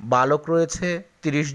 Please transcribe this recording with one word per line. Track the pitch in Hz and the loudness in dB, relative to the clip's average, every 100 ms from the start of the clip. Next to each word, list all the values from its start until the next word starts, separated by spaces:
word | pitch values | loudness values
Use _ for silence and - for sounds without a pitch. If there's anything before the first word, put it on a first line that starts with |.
বালক | 113 127 135 147 151 | 0 2 4 2 2
রয়েছে | 165 160 - 180 175 - _ | 0 0 -2 -6 -6 -10 _
তিরিশ | 156 147 147 | -2 -2 -2